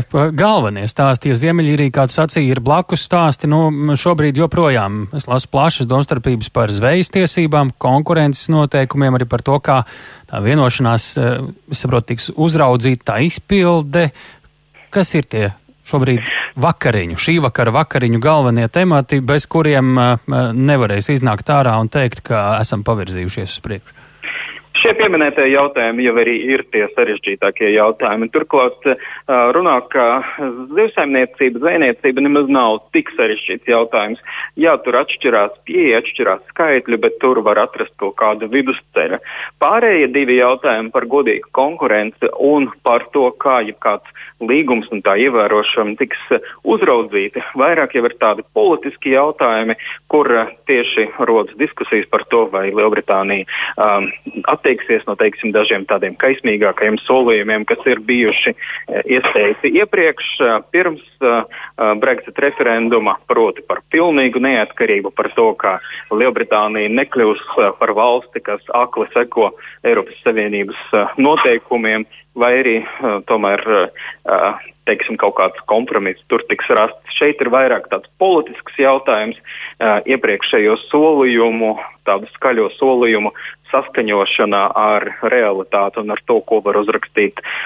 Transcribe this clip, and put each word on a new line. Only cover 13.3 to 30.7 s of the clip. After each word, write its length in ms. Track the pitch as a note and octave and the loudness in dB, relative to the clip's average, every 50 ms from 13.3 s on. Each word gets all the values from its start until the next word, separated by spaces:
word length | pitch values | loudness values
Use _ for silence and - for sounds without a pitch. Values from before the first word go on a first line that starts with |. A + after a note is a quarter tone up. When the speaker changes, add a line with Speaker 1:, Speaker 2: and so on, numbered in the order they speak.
| - - - - G3+ G3+ F3+ F3 F3 E3 D#3 C#3+ C#3 E3+ E3+ D3 - - - - - _ _ _ _ _ _ _ _ - - _ | -2 -4 -4 0 2 2 4 4 2 2 0 0 0 0 0 0 -2 -8 -18 -20 -20 _ _ _ _ _ _ _ _ -20 -16 _
Speaker 1:
Kas 240 | - G3+ F#3 - - | -2 0 0 0 0
ir 80 | D#3+ | -2
tie 300 | C3+ - - A2 G#2+ G2 G2 - _ _ _ _ _ - | -2 -2 -2 -2 -2 -2 -4 -8 _ _ _ _ _ -4
šobrīd 360 | - C#3+ C3 C3+ B2+ A#2 A#2 - - - - - - | -2 0 2 2 0 0 -2 -4 -6 -6 -6 -8 -4
vakariņu, 600 | C3+ B2 E3 E3 - - C#3 A2 G#2 F2+ E2+ E2+ | -2 0 0 0 0 0 0 0 0 -2 -4 -6
šī 220 | - - - E3 E3+ | -4 -2 0 0 0
vakara 320 | D3 B2 - - B2 A2+ | 0 0 0 0 0 2
vakariņu 480 | A2 C#3+ D#3 - - C#3+ B2 A#2+ A2+ A#2 | 2 0 0 0 -2 0 0 2 2 2
galvenie 480 | A2+ D3+ D#3 D3+ C3+ B2 A#2 A#2 A#2 A2+ | 2 2 4 4 4 2 2 2 0 0
temati, 520 | - F3 F#3 F#3 D#3+ C#3+ C3+ - D3 C#3 | 0 0 2 2 2 2 2 0 0 0
bez 260 | C3 B2 C#3+ D3 - | 0 0 0 0 0
kuriem, 520 | - - E3 D#3+ D3+ D3 C3+ C3 C3 B2+ B2+ | 0 0 0 2 2 2 2 2 2 2 4
eh, 200 | A#2+ B2 B2 A#2 - - C3+ B2+ B2+ A#2+ | 4 2 2 0 -2 -2 -2 0 0 0
nevarēs 560 | A2+ B2 C3 C#3+ D3 C3+ A#2+ G2+ G2+ G2+ G2+ - | 0 0 2 2 4 2 2 0 0 -2 -2 0
iznākt 400 | D3 C3+ A#2+ B2 G#2+ G2+ - - | 0 0 0 0 -2 -2 -2 0
ārā 300 | D3+ C#3+ C3+ B2+ A2 A2+ | 2 2 2 2 2 0
un 80 | A2+ A2 | 0 0
teikt, 340 | - D3+ C3+ A#2+ - - | 0 -2 -2 -2 -4 -6
ka 360 | - - B2+ G#2+ G2+ G2+ A2 G#2 | -6 -4 -2 0 0 0 0 0
esam 240 | A2+ - - G2+ G2+ | -2 -2 -4 -4 -2
pavirzījušies 720 | A#2 A#2 G#2 F#2+ F#2+ F#2 F2+ F2+ F2+ - - G2+ F#2+ - | -2 -2 -2 -4 -6 -6 -6 -6 -6 -6 -8 -8 -10 -10
uz 40 | - | -12
priekšu? 380 | - - G#2 G2 - - - - - - _ _ - - - - - - - - - _ - - | -10 -10 -10 -12 -12 -16 -20 -20 -20 -20 _ _ -14 -12 -10 -10 -12 -14 -16 -18 -12 _ -2 0
Speaker 2:
Šie 140 | - A3+ G#3+ | 2 2 2
pieminētie 540 | A3 A3 G#3 F3+ D#3 D3+ D3 C#3 D#3 C#3 C3 | 2 0 0 2 2 0 0 0 2 2 2
jautājumi 540 | C3+ C#3 C#3+ C#3+ C#3 C3 A#2 A2+ A2+ A#2+ B2+ | 4 2 2 2 0 -2 -2 -2 -2 0 0
jau 80 | B2 A#2 A#2+ | 2 2 2
arī 140 | A#2 A#2+ A#2+ A2 - B2+ | 2 2 0 -2 -2 0
ir 100 | C3+ C3 - - | -2 -2 -2 -2
tie 140 | - A2 G#2 G2+ | -2 -2 -2 0
sarežģītākie 800 | - - A#2+ A2+ G#2+ G2 - G2+ F#2+ - - G2 G2 - A2 G#2 | 0 0 0 0 -2 -4 -6 -6 -4 -2 -2 -2 -2 0 0 2
jautājumi. 560 | G#2 G#2+ G#2+ A2 A2 - C3 A2+ G#2 A2 A2+ A2+ | 4 4 4 2 2 0 -2 -2 -2 -2 -2 -2
Turklāt, 540 | - D#3 D#3 - - C#3+ B2+ B2 B2 - - | -2 -2 -2 0 2 2 2 0 -2 -2 -2
ā, 520 | C#3 B2+ - - - - - - - C3+ B2 A#2+ A#2+ B2+ | -2 -2 -2 -4 -12 -16 -10 -4 0 2 2 4 4 2
runā, 180 | E3 F#3 F3 C#3+ B2+ B2+ - | 2 2 2 2 2 0 0
ka 140 | - C3+ B2 A#2 A#2+ C3+ C3 - - - D3 C3 A#2+ B2 B2+ C3 | 0 2 2 2 2 0 -2 -6 -8 -8 -8 -6 -8 -8 -12 -4